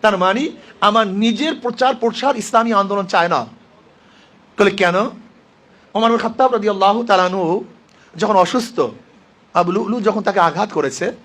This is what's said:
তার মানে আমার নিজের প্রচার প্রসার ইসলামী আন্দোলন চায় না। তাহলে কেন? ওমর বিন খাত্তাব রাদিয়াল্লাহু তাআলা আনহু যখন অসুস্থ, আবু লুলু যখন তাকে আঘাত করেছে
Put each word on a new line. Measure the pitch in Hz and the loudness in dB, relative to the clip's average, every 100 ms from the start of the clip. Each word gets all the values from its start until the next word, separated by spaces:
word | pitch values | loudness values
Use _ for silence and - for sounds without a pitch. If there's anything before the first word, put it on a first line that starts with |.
তার | 220 196 | 2 2
মানে | 185 208 311 - - - | 0 0 -4 -8 -20 -2
আমার | 202 220 214 | 0 2 0
নিজের | 190 226 226 302 311 | 0 0 0 -4 -4
প্রচার | 240 233 254 | -6 0 0
প্রসার | 254 233 - 269 240 | 2 -2 -2 -2 -2
ইসলামী | 208 233 233 | 0 0 2
আন্দোলন | 214 196 202 190 | 0 0 -2 0
চায় | 196 170 | 0 2
না। | 160 117 - _ _ _ _ _ _ _ _ _ - | 0 -4 -14 _ _ _ _ _ _ _ _ _ 0
তাহলে | 202 | 0
কেন? | 196 185 175 220 - - _ _ _ _ _ _ | 2 0 2 -2 -6 -20 _ _ _ _ _ _
ওমর | 202 226 | -2 0
বিন | 233 | 0
খাত্তাব | 226 - 262 | -4 0 0
রাদিয়াল্লাহু | 240 202 196 190 208 | 2 -2 0 2 2
তাআলা | 240 190 | 2 2
আনহু | 180 190 175 185 - - _ _ _ 170 | 2 -2 -2 -2 -6 -20 _ _ _ -6
যখন | 202 202 | 0 2
অসুস্থ, | 175 156 120 - 127 95 - _ _ _ _ | 2 0 -4 -4 -4 -6 -20 _ _ _ _
আবু | 170 175 | -2 0
লুলু | 185 202 240 | -2 -2 -2
যখন | 214 208 | 0 0
তাকে | 208 196 | -2 2
আঘাত | 170 156 208 | 0 0 -4
করেছে | - 143 - 190 254 | -2 -4 -4 -6 -8